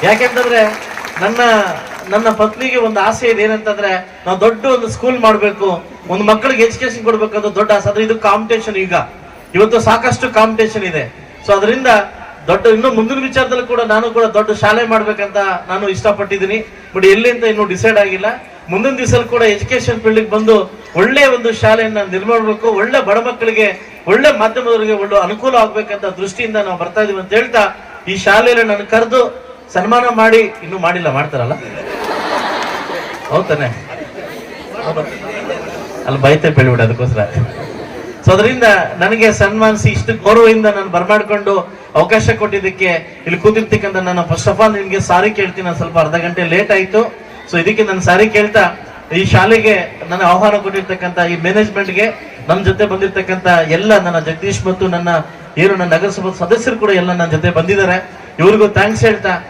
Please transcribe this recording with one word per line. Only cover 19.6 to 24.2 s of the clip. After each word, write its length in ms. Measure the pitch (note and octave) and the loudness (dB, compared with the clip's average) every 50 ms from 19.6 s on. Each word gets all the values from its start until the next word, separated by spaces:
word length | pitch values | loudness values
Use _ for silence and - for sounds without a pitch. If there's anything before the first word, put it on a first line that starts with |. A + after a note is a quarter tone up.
| - - B3+ B3 B3 - A#3 A3 | -2 -4 -4 -2 -2 -2 -4 0
ಫೀಲ್ಡ್‌ಗೆ 300 | A3 A3 A3 A3 G#3+ G#3+ | 0 2 2 2 0 0
ಬಂದು 500 | G#3+ G#3+ A3 A3 A3 G#3 F#3 F#3 - - - - - | -2 0 4 4 4 4 2 -2 -10 -20 -20 -6 0
ಒಳ್ಳೆ 300 | E3 F#3+ A#3+ C4 D4 C#4+ | 0 2 2 4 4 4
ಒಂದು 260 | C4+ B3+ A#3+ A#3 A#3 A3 | 4 4 2 0 -2 -2
ಶಾಲೆಯನ್ನ 460 | - - G#3+ A3 A3+ A3+ A3 G#3+ G#3+ G3+ F#3 | 2 2 2 4 4 2 -2 -2 -4 -4 -4
ನಿರ್ಮಾಣ 280 | F3+ F#3+ F#3+ G#3+ A#3 A#3 | -4 -4 -2 0 0 2
ಮಾಡ್ಬೇಕು, 300 | A3 G#3+ G#3+ G#3+ - A3+ | 2 0 -2 0 0 0
ಒಳ್ಳೆ 380 | G#3+ F#3+ G#3 B3 C4 C#4 - | 0 2 0 2 0 0 2
ಬಡ 120 | G3 G3+ A3+ | 2 0 0
ಮಕ್ಕಳಿಗೆ, 840 | A#3 B3 A3+ - A3+ A3+ A3 A3 G#3+ G3+ F#3 - - - - - - | 0 -2 -4 -2 -2 -2 2 2 0 0 0 -6 -14 -20 -20 -12 -2
ಒಳ್ಳೆ 320 | E3+ G3 B3 | 0 2 4